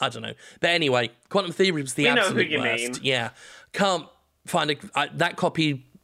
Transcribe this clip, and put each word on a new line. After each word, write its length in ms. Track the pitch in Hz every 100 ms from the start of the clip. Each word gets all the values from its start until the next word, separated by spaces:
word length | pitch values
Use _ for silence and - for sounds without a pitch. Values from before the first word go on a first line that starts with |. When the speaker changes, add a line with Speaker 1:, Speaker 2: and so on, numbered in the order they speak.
Speaker 1:
I 80 | 135
don't 140 | 117
know. 120 | 113 110 - -
But 100 | 165
anyway, 400 | 170 147 123 120 - -
Quantum 240 | 196 180
Theory 300 | 165 190 160
was 120 | 135
the 100 | 139
Speaker 2:
We 40 | 143
know 40 |
who 120 | 226 190
Speaker 1:
absolute 220 | 127 160
Speaker 2:
you 80 | 151
Speaker 1:
worst. 220 | 120 117
Speaker 2:
mean. 160 | 120 127
Speaker 1:
Yeah. 280 | 131 127 113 - - - -
Can't 340 | - 196 175 143 _ _ _ -
find 240 | 175 151
a, 60 | 143 -
I, 140 | 143 143
that 200 | 143 170 -
copy, 480 | 175 165 156 135 - -